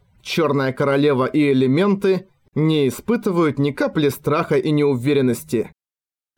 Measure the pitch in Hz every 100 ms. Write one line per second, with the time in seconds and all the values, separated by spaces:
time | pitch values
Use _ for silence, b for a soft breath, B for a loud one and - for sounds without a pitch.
0 | _ _ - - 151 143 131 131 143 139
1 | 147 127 127 151 143 131 131 143 202 196
2 | 196 185 - _ _ 143 160 156 135 -
3 | - 233 220 170 156 135 143 - 285 160
4 | 147 - - 151 160 143 156 147 143 127
5 | 131 139 127 117 - 120 104 _ _ _
6 | _ _ _